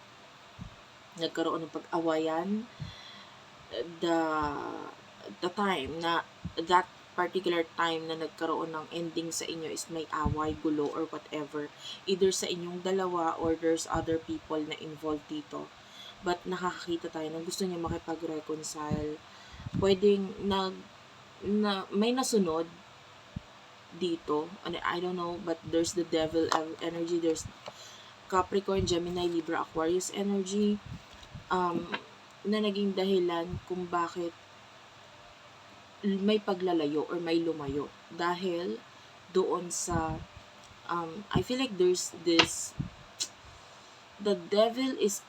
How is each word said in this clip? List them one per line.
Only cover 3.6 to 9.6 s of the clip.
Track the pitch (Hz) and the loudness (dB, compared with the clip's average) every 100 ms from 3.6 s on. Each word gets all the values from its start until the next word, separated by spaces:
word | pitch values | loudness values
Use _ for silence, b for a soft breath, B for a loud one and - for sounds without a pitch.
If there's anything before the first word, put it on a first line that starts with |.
| - 101 160 165 | -10 -6 -6 -2
the, | 175 165 160 156 147 139 - 107 - - - - - - | 0 2 2 0 0 -2 -6 -8 -10 -14 -20 -16 -16 -4
the | 180 | -4
time | 208 196 170 135 165 | 0 0 0 -2 -2
na, | 170 165 - - - - | 0 0 -2 -8 -10 -4
that | 170 180 180 - - - | 4 4 4 -8 -8 -2
particular | 175 190 180 170 165 - | 0 0 2 2 2 0
time | 170 160 160 | 0 0 -4
na | 160 | -4
nagkaroon | 156 - 165 156 160 | -6 -2 0 0 -2
ng | 160 151 170 | -4 -6 -4
ending | 165 165 165 | -4 -2 -2
sa | 160 | -4
inyo | - 165 | -4 -6